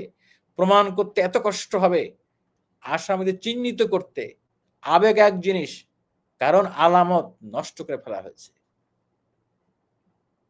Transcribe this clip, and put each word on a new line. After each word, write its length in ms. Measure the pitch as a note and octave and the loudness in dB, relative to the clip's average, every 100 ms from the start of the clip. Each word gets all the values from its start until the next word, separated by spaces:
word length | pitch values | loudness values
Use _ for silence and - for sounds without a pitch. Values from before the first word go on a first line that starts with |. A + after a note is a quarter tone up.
| - _ _ _ _ - | -4 _ _ _ _ -2
প্রমাণ 260 | F#3 G3+ G3 F#3+ | 4 4 4 -2
করতে 200 | G3+ G#3 F3+ | -4 -2 0
এত 80 | G3 G#3 | 0 -2
কষ্ট 260 | F#3+ - G3+ | -6 -4 0
হবে, 180 | F3+ E3+ G2 _ _ _ _ _ _ _ | 2 2 -2 _ _ _ _ _ _ _
আসামিদের 540 | - - - F#3+ F#3+ F#3 | -8 -8 -4 -4 -4 -6
চিহ্নিত 360 | A3+ A#3+ B3 A#3+ G#3 | -8 -6 -6 -4 -2
করতে 300 | F#3 - - F#2+ _ _ _ _ _ | -2 -4 -12 -12 _ _ _ _ _
আবেগ 320 | C#3 E3+ A3 G#3+ G#3 | 0 4 4 6 4
এক 60 | F#3 F#3 | 4 -2
জিনিস, 240 | F#3 C#3+ - _ _ _ _ _ - | -4 -6 -12 _ _ _ _ _ -4
কারণ 240 | C3+ F#3 F#3+ - | 2 2 2 2
আলামত 420 | E3 F3+ F3 F3 D#3 _ G#2+ | 4 4 4 0 -2 _ -10
নষ্ট 220 | A#2+ - - D#3+ | -10 -10 -14 -10
করে 120 | C3+ | -10
ফেলা 160 | A#2+ G2 | -8 -12
হয়েছে। 260 | F#2 - - _ _ _ _ _ _ _ _ _ _ _ _ _ _ _ _ _ _ _ | -12 -20 -20 _ _ _ _ _ _ _ _ _ _ _ _ _ _ _ _ _ _ _